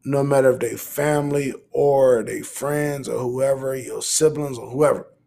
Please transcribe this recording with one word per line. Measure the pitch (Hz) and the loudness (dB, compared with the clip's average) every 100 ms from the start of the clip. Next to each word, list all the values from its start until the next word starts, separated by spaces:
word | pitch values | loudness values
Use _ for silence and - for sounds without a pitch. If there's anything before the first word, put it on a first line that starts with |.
No | 135 139 | -4 -2
matter | 139 139 131 | 2 4 4
if | 117 | 4
they | 117 113 | -2 -6
family | - - 147 147 143 143 135 - _ | -10 -4 0 0 0 -2 -4 -8 _
or | - 143 139 131 120 | 0 2 4 4 4
they | 107 107 | 0 -8
friends | - - 139 147 147 143 127 | -10 -8 -4 -2 -2 -4 -6
or | 117 | -4
whoever, | 123 127 135 135 135 135 | -4 0 0 0 -2 -6
your | 113 113 | -8 -8
siblings | - - 156 143 143 120 | -4 2 2 2 -6 -8
or | 107 | -8
whoever. | 127 156 185 - _ | 2 2 2 -4 _